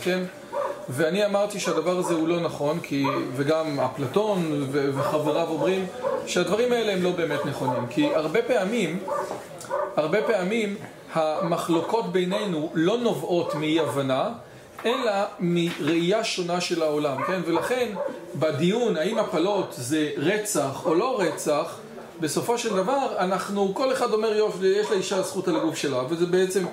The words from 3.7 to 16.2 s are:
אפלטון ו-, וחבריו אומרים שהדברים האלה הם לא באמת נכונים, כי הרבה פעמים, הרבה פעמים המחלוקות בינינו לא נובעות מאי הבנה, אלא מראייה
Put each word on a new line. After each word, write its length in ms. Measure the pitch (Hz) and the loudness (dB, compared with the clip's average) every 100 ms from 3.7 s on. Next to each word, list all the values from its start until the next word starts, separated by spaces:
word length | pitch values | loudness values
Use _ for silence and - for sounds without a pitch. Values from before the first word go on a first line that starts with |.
| 139 | 0
אפלטון 840 | 127 - 131 196 214 190 160 147 131 | -2 -2 -2 0 2 0 0 -2 0
ו-, 200 | 143 139 | 0 0
וחבריו 540 | 135 139 156 147 156 165 | 0 0 0 2 0 0
אומרים 380 | 156 185 185 180 - - - - | 0 0 0 -2 -4 -2 -2 -2
שהדברים 460 | 185 170 214 247 | 0 2 2 2
האלה 200 | 240 214 | 2 2
הם 100 | 185 | 2
לא 80 | 180 | 2
באמת 360 | 170 160 147 143 | 0 0 0 -2
נכונים, 400 | 131 131 123 120 | -2 -2 -2 -2
כי 240 | - 147 | 2 2
הרבה 280 | 160 151 214 | 2 2 0
פעמים, 560 | 233 233 190 233 165 185 - - - - - - - - - - | 2 2 2 0 0 -2 -4 -4 -4 -8 -10 -14 -6 -4 -2 0
הרבה 260 | 156 208 | 2 2
פעמים 540 | 214 208 180 233 208 202 - - - | 2 2 2 0 -2 -4 -10 -16 -6
המחלוקות 1000 | 165 156 151 165 165 - 165 160 226 175 | -2 0 0 0 0 2 0 2 0 0
בינינו 580 | 185 180 208 208 156 156 | 0 0 0 -2 -2 -2
לא 240 | 170 170 233 | 2 2 2
נובעות 560 | 233 170 - 175 - | 2 0 0 0 0
מאי 260 | 147 156 160 | -2 0 2
הבנה, 500 | 143 135 131 131 196 233 - - - - 226 | 2 0 0 0 0 -4 -14 -20 -20 -6 -2
אלא 260 | 262 240 196 208 - | 0 0 0 -2 -2
מראייה 840 | 175 175 170 175 151 165 170 220 | 0 2 0 -2 0 2 4 2